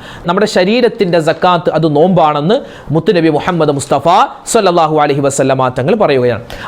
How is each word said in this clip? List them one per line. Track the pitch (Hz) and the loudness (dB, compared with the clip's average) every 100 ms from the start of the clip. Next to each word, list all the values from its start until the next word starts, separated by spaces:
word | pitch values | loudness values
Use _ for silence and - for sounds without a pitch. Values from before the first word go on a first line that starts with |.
| - - 170 | -12 -10 -4
നമ്മുടെ | 190 208 | -2 0
ശരീരത്തിന്റെ | 202 185 240 233 - 185 175 | 0 0 2 0 0 0 0
സകാത്ത് | 156 160 185 175 165 | 0 0 0 0 0
അത് | 156 160 143 | 0 0 2
നോമ്പാണെന്ന് | 180 175 156 147 160 262 - - - | 2 4 2 0 0 -2 -4 -14 -4
മുത്തുനബി | 156 185 190 160 | -2 0 2 2
മുഹമ്മദ് | 147 - 170 151 | 0 -2 0 0
മുസ്തഫ | 139 - 139 165 196 269 - - | -2 -2 -2 2 2 2 -4 -4
സല്ലല്ലാഹു | 233 196 175 156 156 | 0 2 2 2 2
അലൈഹി | 147 143 | 0 0
വസല്ലമ | 139 135 135 135 127 | 0 0 0 0 -2
തങ്ങൾ | 127 135 | -2 -2
പറയുകയാണ്. | 214 165 135 123 107 - - | 0 2 2 0 -2 -8 -16